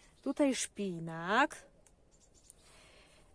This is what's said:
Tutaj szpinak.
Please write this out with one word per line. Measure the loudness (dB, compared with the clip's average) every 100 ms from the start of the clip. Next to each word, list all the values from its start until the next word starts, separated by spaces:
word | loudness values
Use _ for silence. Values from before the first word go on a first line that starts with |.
| -20 _
Tutaj | -4 2 2
szpinak. | 2 -4 -4 -6 -6 -8 -6 0 2 2 0 -20 -20 -20 _ _ _ _ -20 -20 -20 -20 -20 -20 -20 -20 -20 -18